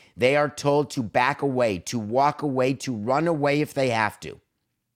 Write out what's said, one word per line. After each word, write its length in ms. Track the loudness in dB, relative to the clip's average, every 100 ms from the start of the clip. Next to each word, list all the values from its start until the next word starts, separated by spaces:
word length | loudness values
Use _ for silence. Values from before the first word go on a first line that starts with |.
| -18 0
They 180 | 2
are 140 | 4 0
told 400 | -2 0 2 0
to 100 | -2
back 400 | -2 2 2 2
away, 360 | -2 2 0 0
to 180 | -4 -6
walk 420 | -2 0 2 0
away, 320 | -2 0 0
to 220 | 0 -4 -4
run 320 | -2 0 0
away 320 | 0 0 0
if 140 | 0
they 160 | 0 0
have 280 | 2 0 -4
to. 200 | -14 -16 _ _ _ _ _